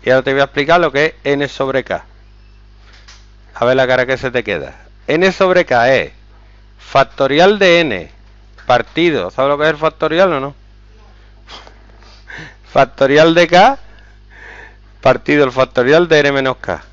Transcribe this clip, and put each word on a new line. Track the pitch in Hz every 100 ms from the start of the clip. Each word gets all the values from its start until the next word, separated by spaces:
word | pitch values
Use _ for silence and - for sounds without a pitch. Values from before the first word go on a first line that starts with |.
Y | 127
ahora | 131
te | 131
voy | 135
a | 139
explicar | - 143 170
lo | 165
que | 139 156
es | -
n | 143 143 143
sobre | - 135 131
k. | - 87 - - - - - - - - - - - - - - -
A | - 120
ver | 131
la | 127
cara | 127 127
que | 127
se | 135
te | 120
queda. | 104 87 65 - - - -
N | 156 190
sobre | 180 190 180 170
k | 123 123
es | 127 73 - - - - - - -
factorial | - 139 135 - 135 143 190 214
de | 190 170
n | 160 95 76 - - - - - -
partido. | 120 117 - 170 135 90
¿Sabes | - 139
lo | 143
que | 151
es |
el | 151
factorial | 156 - 156 165 190
o | 147
no? | 139 - - - - - - - - - - - - - - - - - - - 156 - -
Factorial | 135 135 - 135 147 165
de | 165 165
k | 175 226 277 - - - - - - - - - - - -
partido | 135 120 - 147
el | 135
factorial | 127 127 - 123 156 170
de | 156
n | 143
menos | 139 131 127
k. | - 82 -